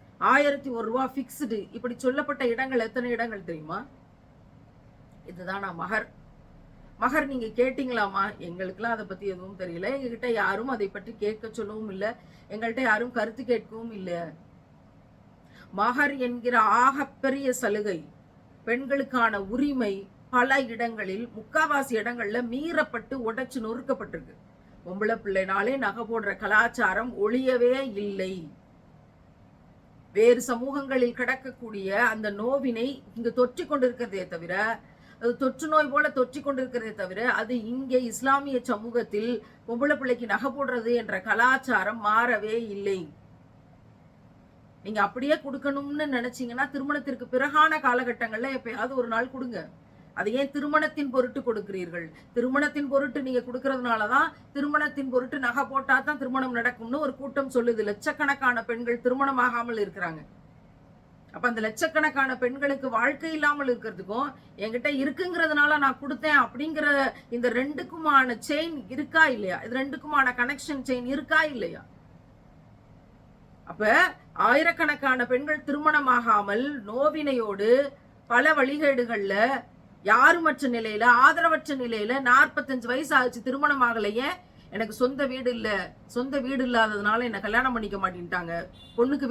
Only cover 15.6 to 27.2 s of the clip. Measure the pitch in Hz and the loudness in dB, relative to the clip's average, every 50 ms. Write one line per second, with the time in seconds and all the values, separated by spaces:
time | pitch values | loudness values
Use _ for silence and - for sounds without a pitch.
15.6 | - - - 190 208 240 240 285 285 277 277 262 254 240 240 240 226 247 247 233 | -20 -10 -2 0 0 0 2 2 0 0 0 -2 -2 -4 -4 -2 -2 2 4 4
16.6 | 214 208 208 240 254 277 269 285 277 - - - - 269 269 277 277 254 247 - | 6 6 6 6 6 4 4 2 -4 -6 -6 -4 -2 -2 -2 0 0 -2 0 0
17.6 | 247 202 208 214 208 208 180 160 147 - - - - - - - - - - - | 0 0 0 0 -2 -2 -4 -4 -6 -14 -20 -20 -20 -20 -20 -20 -20 -20 -20 -10
18.6 | - 226 233 254 277 254 277 277 262 - 254 247 226 220 220 202 196 190 226 247 | -4 -2 -2 -2 0 -2 0 0 0 0 2 2 2 2 2 0 -4 -4 -2 0
19.6 | 294 294 277 254 226 208 196 196 196 - - - - - 254 247 247 269 269 277 | 0 0 2 0 0 -2 -2 -6 -8 -16 -20 -20 -8 0 4 4 4 6 4 2
20.6 | 269 226 233 214 233 233 226 214 196 190 190 214 240 233 - 220 - - - 311 | 2 -2 -4 -4 -4 -4 -4 -6 -6 -6 -6 -6 -8 -10 -12 -16 -12 -2 0 2
21.6 | 320 294 294 277 269 269 240 214 208 240 240 240 220 202 220 247 247 226 240 269 | 2 4 2 0 0 0 -2 -2 -2 -2 -4 -4 -4 -2 -2 -2 -4 -4 -6 -6
22.6 | 302 339 349 247 240 - - 226 220 - 269 269 233 220 226 254 254 254 - 262 | -4 -2 0 0 0 0 -2 -10 -8 -8 -8 -4 -4 -4 -4 -4 -6 -6 -8 -8
23.6 | 220 220 233 254 - - 254 - 214 - - 160 - - - - - - - - | -6 -6 -8 -8 -4 -4 -4 -4 -4 -10 -12 -12 -12 -14 -20 -20 -20 -20 -20 -20
24.6 | - - - - - 170 185 202 214 220 233 - - 202 190 190 190 190 196 196 | -20 -20 -20 -18 -14 -10 -6 -2 0 0 -2 -2 -2 -2 0 0 0 0 0 0
25.6 | 202 240 269 277 240 202 196 233 233 208 233 226 202 202 190 - 214 196 208 214 | 0 0 0 0 -2 -4 -4 -4 -6 -4 -4 -4 -4 -4 -6 -4 -2 2 4 4
26.6 | 233 233 - 247 220 190 185 208 233 254 214 - | 4 4 2 0 0 0 2 0 -4 -4 -4 -2